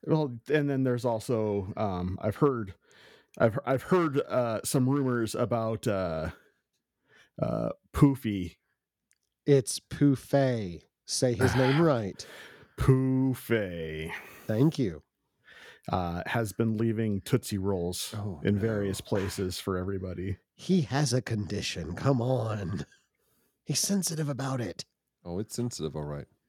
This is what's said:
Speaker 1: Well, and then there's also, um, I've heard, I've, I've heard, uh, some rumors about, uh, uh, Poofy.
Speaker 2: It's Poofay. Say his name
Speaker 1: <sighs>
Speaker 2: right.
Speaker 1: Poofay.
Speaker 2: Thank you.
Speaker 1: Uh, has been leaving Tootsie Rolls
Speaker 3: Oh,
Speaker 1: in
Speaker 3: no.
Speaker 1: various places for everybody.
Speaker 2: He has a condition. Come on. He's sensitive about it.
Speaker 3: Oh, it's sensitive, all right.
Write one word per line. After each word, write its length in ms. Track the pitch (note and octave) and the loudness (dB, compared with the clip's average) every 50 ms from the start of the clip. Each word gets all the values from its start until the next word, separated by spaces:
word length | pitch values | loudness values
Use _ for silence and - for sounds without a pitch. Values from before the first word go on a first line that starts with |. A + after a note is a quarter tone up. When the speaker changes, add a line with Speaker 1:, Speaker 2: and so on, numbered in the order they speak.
| - | 0
Speaker 1:
Well, 320 | D3+ D#3+ D#3 D3+ C#3 A#2+ A#2 _ - | 0 0 2 2 -2 -4 -10 _ 0
and 160 | D3 D3+ C#3+ C#3+ | 2 2 2 2
then 120 | C#3 C3+ C3 | 2 2 2
there's 200 | B2+ B2 A#2+ A#2 | 2 2 0 0
also, 680 | B2 A#2 A2 - - C3 A2 A2 G#2+ G2+ G2+ F#2+ F#2+ G#2 | -2 -2 -2 -2 0 0 0 2 0 0 -2 -2 -4 -4
um, 420 | - A2 G2+ F#2 F2+ F2+ F2+ F2+ - | -2 -2 -2 0 -2 -2 -2 -4 -2
I've 140 | - G#2+ G#2 | -2 -2 2
heard, 380 | - D3+ C#3+ C3 A#2+ G#2+ F#2+ - _ _ _ - - - - - - _ _ _ - | 4 4 4 4 2 -6 -8 -10 _ _ _ -20 -20 -20 -20 -20 -20 _ _ _ 4
I've, 200 | - A2+ G2+ - - | 4 4 4 2 0
I've 160 | - C3+ B2+ - | 0 0 0 2
heard, 340 | - F#3 F3+ E3+ D#3 C3+ C#3 | 2 4 4 4 4 2 0
uh, 400 | - - F#2+ B2+ B2 A#2 A2 G2+ - | -2 0 0 0 0 2 -2 -2 -4
some 240 | - - C#3 B2+ B2+ | 0 2 2 4 4
rumors 460 | C#3 C#3+ C3+ B2+ B2 A#2+ A2+ G#2+ - | 4 2 2 2 2 2 0 0 0
about, 520 | - A#2+ G#2 A#2+ A2+ A2+ A2+ A2+ G#2 - | -2 0 0 0 0 0 0 -2 -2 -2
uh, 440 | A#2 G#2 F#2+ F#2 F2 D#2+ D#2+ D#2 F2 - - _ _ _ _ _ _ _ _ _ _ _ _ _ _ _ - - _ _ - | 0 0 0 0 0 -2 -2 -4 -4 -8 -10 _ _ _ _ _ _ _ _ _ _ _ _ _ _ _ -20 -20 _ _ -4
uh, 300 | - A1+ A1+ A1 A1+ A1+ - _ _ _ | -2 -2 0 -2 -2 -4 -6 _ _ _
Poofy. 640 | - - D#3 C#3+ C3+ A2+ - A2+ G2+ G2 F2+ F2 - _ _ _ _ _ _ _ _ _ _ _ _ _ _ _ _ _ _ | 2 4 6 6 6 2 -2 -4 -2 -2 -6 -8 -10 _ _ _ _ _ _ _ _ _ _ _ _ _ _ _ _ _ _
Speaker 2:
It's 340 | - C#3+ C#3 A#2+ - - - | 4 4 4 4 0 -8 -8
Poofay. 1000 | _ _ - - C#3+ C#3+ C3+ - - - - C#3 C3+ C3 B2 A2+ G#2 F2+ E2+ D2+ _ _ _ _ _ | _ _ -2 2 4 4 4 2 -2 0 2 2 2 2 0 -2 -4 -6 -8 -12 _ _ _ _ _
Say 260 | - - - C#3 B2+ A#2+ | -8 -2 0 2 2 2
his 200 | F#2 G2 B2+ - | 2 2 2 4
name 240 | B2+ C3 B2+ C3+ D3+ | 4 4 4 4 4
Speaker 1:
<sighs> 0 | |
Speaker 2:
right. 420 | E3+ E3 C#3+ A#2+ G#2+ F#2+ F2+ - - - - - - - - - - _ _ | 4 4 4 2 0 -4 -6 -10 -14 -16 -16 -18 -18 -20 -20 -20 -20 _ _
Speaker 1:
Poofay. 1300 | - - - C3 C3 C3 C3 C3 C3 C3 C3+ B2+ - - - A#2+ A2 G2+ F#2 F2 E2+ D#2+ D#2+ D#2 D#2 D#2 E2 - - - - - - - | 0 4 6 6 6 6 2 2 4 2 2 0 -2 0 0 0 0 2 -2 -4 -6 -6 -6 -6 -6 -6 -8 -8 -12 -14 -16 -20 -18 -6
Speaker 2:
Thank 320 | - A2 G#2+ C3 E3 D3+ - | -2 2 4 4 4 4 2
you. 240 | B2+ F#2+ E2 D2 _ _ _ _ _ _ _ _ _ - - - - - - - _ - | -2 -2 -2 -8 _ _ _ _ _ _ _ _ _ -20 -20 -20 -20 -20 -20 -16 _ -2
Speaker 1:
Uh, 320 | - F#2+ F2+ E2+ E2+ F2 - | -2 -2 0 -2 -4 -6 -6
has 260 | - - A#2+ A2+ G2+ | -2 -2 -2 -2 -2
been 240 | - - A#2 A2+ A2 | 0 0 0 0 2
leaving 440 | G#2 A#2 A#2 A2 G#2+ A2+ A2 G2+ G2 | 0 0 0 0 0 0 0 -2 -2
Tootsie 360 | - - - A#2 - - G#2+ G2 | -2 0 0 0 0 0 -4 -2
Rolls 560 | F#2 G2 G2 F2+ E2+ F2 F2+ - - - - G#2+ | 0 0 -2 0 -2 -4 -4 -6 -8 -8 -6 -6
Speaker 3:
Oh, 220 | G2+ G#2 F#2 D2+ - | -6 -6 -8 -2 0
Speaker 1:
in 120 | - G#2 | 0 2
Speaker 3:
no. 40 | G2 | 2
Speaker 1:
various 400 | G#2 A2+ A2 G#2 G2+ G2 F#2+ - | 2 0 0 0 -2 -2 -4 -6
places 580 | - - - G2+ F#2 G2 - - G2+ F#2 F2+ - | -4 -4 -2 -2 -2 -2 -4 -4 -4 -4 -4 -6
for 180 | - G2+ F#2+ F2+ | -4 -4 -4 -2
everybody. 580 | F#2 F#2+ G2 F#2+ F#2 F#2 F2+ F2 F2+ G2 G2 - _ _ _ | -2 -4 -6 -6 -6 -8 -8 -6 -6 -6 -6 -8 _ _ _
Speaker 2:
He 280 | _ - - F#3 F#3+ | _ -2 2 2 2
has 300 | C#3+ - B2 C#3 D#3 B2 | 2 2 0 0 0 2
a 100 | A#2+ B2+ | 0 0
condition. 720 | - - A#2 G#2 G#2 E2 - - E2 - - F#2+ E2 D#2 F2+ | 0 -2 -4 -4 -4 -4 -6 -6 -6 -6 -6 -6 -6 -8 -8
Come 260 | - - C3+ C#3 B2 | 0 2 2 2 2
on. 640 | A2+ B2+ C3 B2 A2+ A2 G#2+ G#2 G2+ E2 G2 - - _ - _ _ _ _ _ _ _ _ _ _ _ _ _ _ | 2 0 0 0 0 -2 -4 -4 -4 -6 -6 -6 -8 _ -14 _ _ _ _ _ _ _ _ _ _ _ _ _ _
He's 160 | - D3+ - | -4 -2 -2
sensitive 480 | - - G3+ G3+ F3 - E3 D3+ D#3 C#3+ | 0 0 0 0 0 -2 -2 -2 -2 -4
about 320 | C#3+ A#2 C3+ C3+ C3 C3 | -2 -2 -2 -2 -2 -2
it. 240 | A2+ F#2+ - - - _ _ _ _ _ _ _ _ | -2 -4 -6 -10 -14 _ _ _ _ _ _ _ _
Speaker 3:
Oh, 140 | F2 E2+ F#2 | -6 -6 -6
it's 160 | A2 - - | -6 -6 -4
sensitive, 420 | - A#2+ A#2+ - - D#2 D#2 C#2+ | -4 -4 -4 -4 -4 -6 -6 -4
all 80 | D#2 D2+ | -4 -6
right. 220 | D2 D2 C#2+ C2+ _ _ _ _ | -6 -6 -8 -10 _ _ _ _